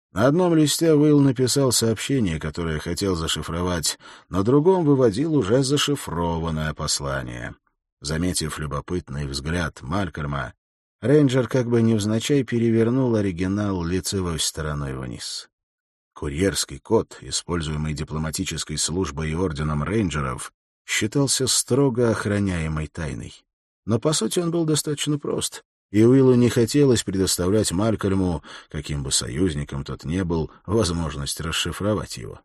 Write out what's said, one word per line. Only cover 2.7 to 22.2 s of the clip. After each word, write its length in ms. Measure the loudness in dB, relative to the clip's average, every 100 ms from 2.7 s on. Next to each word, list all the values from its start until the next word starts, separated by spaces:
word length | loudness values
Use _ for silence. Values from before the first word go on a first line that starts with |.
| -4
хотел 380 | -4 -2 0 0
зашифровать, 840 | -2 -4 -4 -4 -2 -2 -4 -6 -10 -20 -6
на 160 | -2
другом 400 | 4 4 6 4
выводил 500 | 4 4 4 2 0
уже 300 | 2 4 2
зашифрованное 1120 | 2 0 0 -2 -4 -2 -2 -2 -2 -2 -4
послание. 840 | -4 -4 -4 -4 -6 -6 -10 -12 -14 _ _ _ _
Заметив 600 | -6 -2 -2 -2 -4 -6
любопытный 680 | -6 -6 -6 -6 -6 -6 -6
взгляд 560 | -6 -4 -4 -4 -8
Малькольма, 720 | -6 -4 -4 -6 -6 -6 -8 -12 _ _ _ _
рейнджер 480 | 2 4 6 4 2
как 200 | 0 2
бы 140 | 4
невзначай 640 | 4 4 2 0 0 0
перевернул 720 | 2 0 2 4 4 2 2 2
оригинал 640 | 0 0 0 0 0 -2
лицевой 560 | -2 -2 -2 -2 -2 -2
стороной 580 | -4 -4 -4 -4 -4 -6
вниз. 520 | -8 -10 -10 -12 -14 _ _ _ _ _ _
Курьерский 640 | -10 -6 0 0 0 -4 -8
код, 400 | 0 0 0 -8
используемый 720 | -10 -8 -4 -4 -2 -4 -4
дипломатической 840 | -4 -6 -6 -6 -6 -6 -6 -6 -6
службой 520 | -4 -2 -4 -4 -4
и 40 |
орденом 480 | -2 -4 -2 -4 -2
рейнджеров, 720 | -2 -2 -2 -2 -4 -6 -12 _ _ _
считался 600 | -8 -4 -2 0 0 0 0
строго 640 | 0 0 2 2 2 2
охраняемой 760 | 2